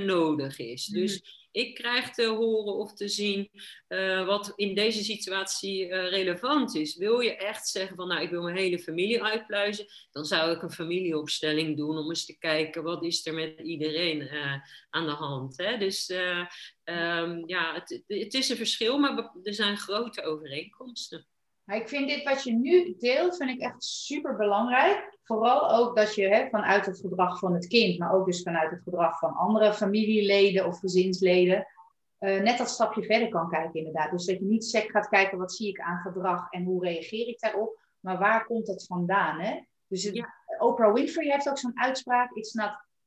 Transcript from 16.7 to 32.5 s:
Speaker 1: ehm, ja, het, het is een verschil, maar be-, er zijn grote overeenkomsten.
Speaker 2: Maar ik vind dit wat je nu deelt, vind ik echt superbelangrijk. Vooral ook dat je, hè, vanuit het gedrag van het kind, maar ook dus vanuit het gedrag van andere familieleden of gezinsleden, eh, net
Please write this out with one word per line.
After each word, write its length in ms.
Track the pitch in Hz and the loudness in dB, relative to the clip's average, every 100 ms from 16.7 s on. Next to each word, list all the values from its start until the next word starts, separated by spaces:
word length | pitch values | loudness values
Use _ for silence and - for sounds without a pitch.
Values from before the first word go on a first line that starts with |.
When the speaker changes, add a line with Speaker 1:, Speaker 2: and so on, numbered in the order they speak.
| _ | _
Speaker 1:
ehm, 580 | - 170 170 170 170 170 165 | -8 -4 -2 0 -2 -6 -6
ja, 280 | 185 165 | -2 -2
het, 280 | 156 - - - | -4 -10 -14 -6
het 280 | 202 208 | -6 -4
is 140 | 262 262 | -2 -2
een 80 | 233 | -2
verschil, 420 | 220 - 226 285 | -2 0 0 2
maar 160 | 277 | 2
be-, 260 | 226 226 - | 0 -8 -8
er 120 | 208 | -8
zijn 220 | 208 208 202 | -2 -2 -2
grote 460 | - 208 233 - | -4 -4 -4 -6
overeenkomsten. 1040 | 160 156 151 139 190 - 254 233 - 160 - _ _ _ | -6 -6 -6 -10 -10 -16 -16 -14 -14 -14 -18 _ _ _
Speaker 2:
Maar 140 | - 220 | -6 -6
ik 100 | 226 | -4
vind 200 | 277 277 | -4 -2
dit 140 | 285 | -2
wat 180 | 277 269 | 0 0
je 80 | 254 | 2
nu 420 | 233 285 359 349 - | 2 6 6 6 0
deelt, 380 | 240 277 359 359 | 2 4 2 0
vind 140 | 254 | -4
ik 100 | 247 | -2
echt 240 | 247 - | -6 -8
superbelangrijk. 1300 | - - - 302 294 208 208 202 240 254 339 403 - - | -10 -10 -6 -6 -4 0 2 2 4 4 4 4 -2 -14
Vooral 480 | - 220 233 277 302 | -4 2 4 4 6
ook 260 | 226 240 214 | 4 4 4
dat 180 | 208 | 2
je, 140 | - 196 | 4 4
hè, 200 | 220 269 | 4 4
vanuit 380 | 208 - 202 196 | 0 4 4 2
het 120 | 180 | -4
gedrag 380 | 185 180 180 - | -6 0 0 2
van 140 | 185 | 0
het 120 | 170 - | 0 4
kind, 320 | 233 196 170 | 4 6 2
maar 140 | 170 | 4
ook 140 | 190 180 | 4 4
dus 160 | 175 | -2
vanuit 280 | 175 165 160 | -2 0 0
het 120 | 180 | -2
gedrag 360 | - 180 165 - | -6 0 0 2
van 160 | 160 | -2
andere 400 | - 185 220 208 | 0 2 6 6
familieleden 920 | - 196 214 214 220 202 196 196 185 175 | 4 2 2 4 4 6 8 6 6 0
of 120 | 175 | -2
gezinsleden, 880 | 190 180 185 180 185 180 180 196 - - - _ _ - | 0 4 4 4 6 6 6 4 0 -14 -20 _ _ -6
eh, 220 | 196 196 | 0 2
net 180 | 208 | 2